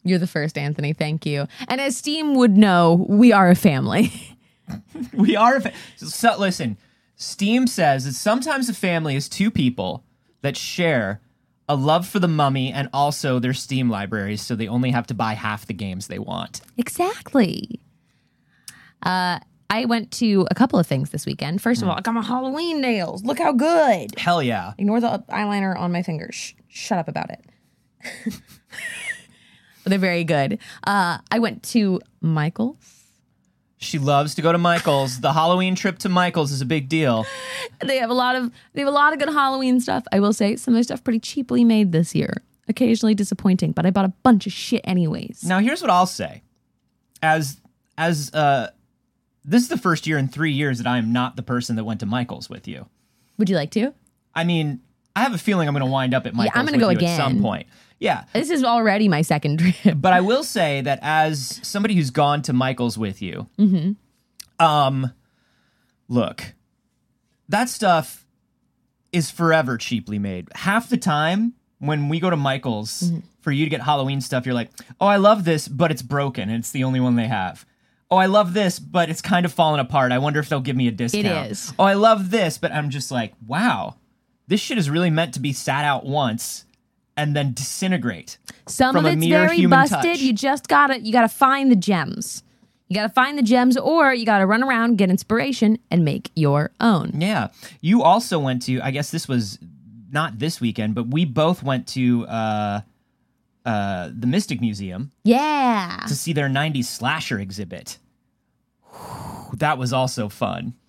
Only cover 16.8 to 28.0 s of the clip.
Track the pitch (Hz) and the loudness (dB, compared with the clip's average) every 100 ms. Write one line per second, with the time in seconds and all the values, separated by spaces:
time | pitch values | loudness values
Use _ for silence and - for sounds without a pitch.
16.8 | 240 - 359 466 - 277 190 - - - | -8 -4 -4 -4 -2 0 2 -2 -10 -14
17.8 | _ _ _ _ _ _ _ _ - - | _ _ _ _ _ _ _ _ -20 -20
18.8 | - _ 180 185 180 170 _ _ _ 220 | -20 _ -4 -2 -2 -4 _ _ _ -2
19.8 | 247 233 - - 226 196 - - 254 - | 0 -2 -4 -2 2 2 2 2 2 2
20.8 | 165 131 147 151 - 143 147 185 226 240 | 2 -2 -4 -6 -8 -4 -4 -2 0 0
21.8 | 196 160 214 233 220 247 262 285 339 311 | 0 -2 -2 -4 -2 -4 -4 -4 -4 -2
22.8 | 254 220 170 180 220 285 330 254 302 339 | -2 -2 -4 -6 -6 0 0 2 2 4
23.8 | 285 185 107 - 175 175 127 107 90 104 | 4 2 -2 -4 0 0 0 -2 -6 -4
24.8 | 202 226 233 208 - - 208 202 190 180 | 0 0 0 -4 -6 -6 -4 -2 -2 -2
25.8 | 180 175 180 156 - - - _ _ - | -4 -4 -4 -6 -8 -12 -14 _ _ -16
26.8 | - 185 160 - - - _ _ _ _ | -4 -4 -4 -8 -8 -12 _ _ _ _
27.8 | _ _ | _ _